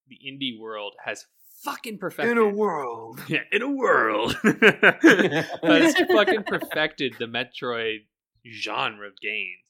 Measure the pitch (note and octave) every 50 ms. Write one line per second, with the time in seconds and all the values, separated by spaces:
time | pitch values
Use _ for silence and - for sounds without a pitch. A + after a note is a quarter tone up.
0 | _ C3 B2+ - - C3+ C3+ C#3 C#3 B2+ A#2 G#2+ A2 A2 A2 G#2+ G#2 G2+ - -
1 | - A2+ - - - _ _ _ _ _ _ - - C#4+ C#4+ - - A#3+ G#3+ F#3
2 | F#3+ E3 - - - A#3 A#3 A#3 A3 G#3 G3+ G#3 G#3+ G3+ E3 D3 C3+ A#2+ A#2 A2+
3 | A2+ A2+ - - - C3+ D#3+ C3+ - - F#3 G#3+ A#3+ C#4+ C#4 C4+ B3 F#3+ D#3+ C3+
4 | A#2 A2 G#2+ G#2+ A2+ A2+ - - - G#3+ - - A3+ G#3 - - - F#3+ - -
5 | - E4 A3+ F3+ G3+ F3+ C#3+ D#3+ D3+ - - - - E4 - - E4 D#4+ - F4+
6 | F4 - F4+ G#3+ G3+ - - G#3+ G3 - G3+ E3 - - - D#3 D#3 D#3 - -
7 | D3 B2 A2+ - A#2+ A2+ A#2 A#2+ B2+ B2 - - - B2 A#2+ A2+ A2+ A2 A2 A2
8 | G#2+ _ _ _ _ _ _ _ _ A#2+ A2+ G#2 G#2 A2 G#2+ B2 C3+ B2 A2 G#2
9 | G#2 G2+ F#2+ _ - G#2 G#2+ G#2+ F#2+ F#2 F2+ F#2 _